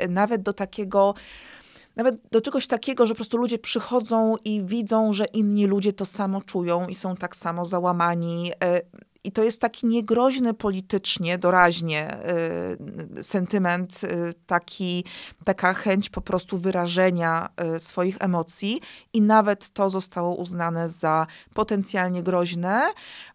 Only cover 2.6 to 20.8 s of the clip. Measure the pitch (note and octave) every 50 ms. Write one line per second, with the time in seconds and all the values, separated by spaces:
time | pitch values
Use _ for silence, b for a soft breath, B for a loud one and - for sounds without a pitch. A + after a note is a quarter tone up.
2.6 | - - A#3+ A3+ - C#4 C4 B3+ A#3+ G#3+ A#3 A#3+ A3+ - - A#3 A#3+ A3 A#3 A3
3.6 | - - - A#3 - - B3 B3+ A3+ G#3+ A3+ A3+ A3 A3 A3 G#3+ - G#3+ G#3+ G#3+
4.6 | F#3+ F3+ G#3+ A#3+ A3 G3+ A3+ A3 A3 A3 G#3 F#3+ G#3+ - - A3 G#3+ G#3 G#3 G#3
5.6 | G3+ G3 G3 G3+ F#3+ G#3 G3 - G3 - - - G3+ F#3+ F#3+ G3 F#3+ - - F#3+
6.6 | F3 E3+ E3+ F3 F3+ F3+ F#3 F#3 - F#3 F3+ F3+ F3+ F3 - - - F3 E3+ F3
7.6 | F3 E3+ F#3 F3 F3 F3+ F3 F3 F3 E3+ F3 E3+ E3+ E3+ E3+ E3+ F3 F3 - -
8.6 | - F3 F3 F3+ E3+ - - - - _ _ _ - G3 F#3+ A3 A3 A#3 A3+ -
9.6 | - A#3 A3+ - - A#3 A3+ A#3 G#3+ G#3+ A3+ A#3 B3 C4+ C4 C4+ B3 A3+ A3 A3+
10.6 | - G#3 F#3+ F#3+ F#3+ - - G3 F#3+ - - - F3 E3 F3+ F3+ F#3 F3+ F3+ F3+
11.6 | F3+ E3+ E3+ E3+ E3+ D#3+ D#3 D3+ D#3 D3 - - - - F3+ E3 E3 E3 E3+ E3+
12.6 | F3 - - - - - - - D#3+ - - - - - - G3 F#3 - - G3+
13.6 | F#3 F3 F3 F3+ F3+ F3 - - - F3+ F3 E3+ E3+ E3+ E3+ - _ - F3+ F3
14.6 | - - - - F#3+ F3 F3 F3 F3 B B B B B B - - - F#3+ -
15.6 | - F3+ F#3+ - - G#3+ F#3+ G3 G3+ - - F#3 - - F#3 F3+ - - G3 F3+
16.6 | E3+ F#3+ F3 F3+ F3 F3 E3+ F3+ F#3 F#3 F3+ F3 E3+ E3 E3 E3 F3 - _ -
17.6 | F3 E3 E3 E3 - - - F#3 F3+ F#3 F#3+ - - F#3+ F3+ E3+ E3 - - -
18.6 | G3+ G3+ A#3 E4+ B B B B B B - A3+ G#3 G#3 G#3+ A3 G#3 G#3 G3+ G3+
19.6 | - - - - G3 G3 F#3+ F#3+ F#3 - - F#3 F3 F3 F3 - F3+ F3 F3+ F3
20.6 | E3+ E3+ E3 E3